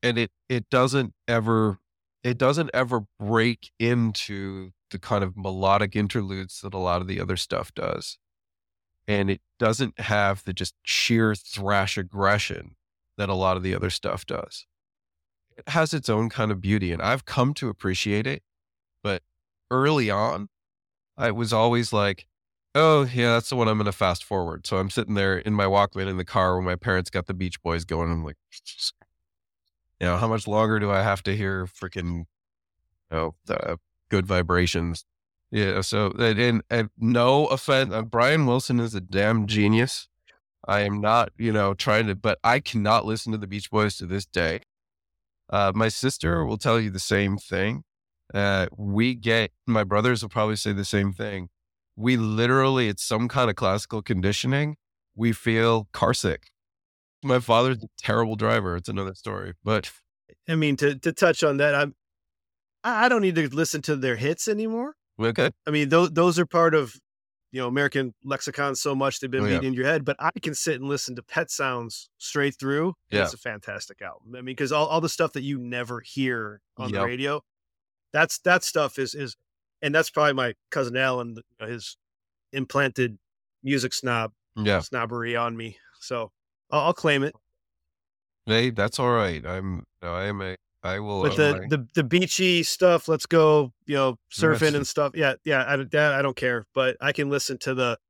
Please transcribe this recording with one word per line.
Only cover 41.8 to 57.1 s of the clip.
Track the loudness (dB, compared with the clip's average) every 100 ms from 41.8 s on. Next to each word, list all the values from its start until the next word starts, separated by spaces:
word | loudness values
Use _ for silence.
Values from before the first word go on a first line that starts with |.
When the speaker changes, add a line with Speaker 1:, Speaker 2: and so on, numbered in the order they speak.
| 2 2 2
Speaker 1:
to, | 0
but | -2 0
I | 2 2
cannot | 0 -2 2 2 2
listen | -4 -4
to | -6
the | -6
Beach | -10 -2
Boys | 0 0 -2
to | -6
this | -6 -4
day. | -2 -2 -2 _ _ _ _ _ _ _ _ _
Uh, | 0 2 2
my | 0
sister | 0 -4 -2 -2 0
will | 0 -2
tell | 2 2
you | 2
the | -4
same | 0 2 2 0
thing. | -4 -2 -2 -4 -10 _ _ _ _
Uh, | -2 0 2 0 -4
we | -4 0 0
get, | 0 0 2 2 _ -2
my | 0
brothers | 2 2 2 0
will | -2
probably | -2 0 0
say | -2
the | -4 0
same | 0 0
thing. | -2 -8 -8 -12 _ _ _ _ -4
We | 0 2
literally, | 0 0 2 4 4 2 0
it's | -2
some | -2 -2 0
kind | 2 0
of | 2
classical | 0 0 -2 -8
conditioning. | -2 0 0 0 0 -2 -2 -6 _ _ _
We | -4 -2
feel | 0 0 2 4 2 -2
carsick. | -2 0 2 0 -2 _ _ _ _ _ _ _